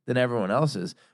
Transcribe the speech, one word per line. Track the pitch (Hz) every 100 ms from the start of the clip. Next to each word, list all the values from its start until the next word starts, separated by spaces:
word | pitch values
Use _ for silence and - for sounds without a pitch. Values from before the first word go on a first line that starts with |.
| -
than | 127
everyone | 127 120 95
else's, | 120 151 104 87 - _